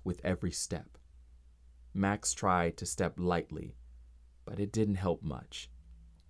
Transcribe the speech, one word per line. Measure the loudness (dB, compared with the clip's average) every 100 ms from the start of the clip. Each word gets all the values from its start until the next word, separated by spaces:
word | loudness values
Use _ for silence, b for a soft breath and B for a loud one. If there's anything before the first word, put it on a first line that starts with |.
with | -4 -2
every | 0 0 0
step. | -4 -4 -6 -8 -18 -20 -20 -20 -20 -20 -20 -20 -20 -6
Max | 2 2 2 -2
tried | 0 4 4 4 0
to | -4
step | 0 0 2
lightly, | 2 2 0 -8 -10 -12 -18 -20 -20 -20 -20 -16
but | -8 -4
it | 0
didn't | 2 4 4
help | 2 0
much. | -2 -6 -8 -14 -14 -18 -20 -20 -20 -20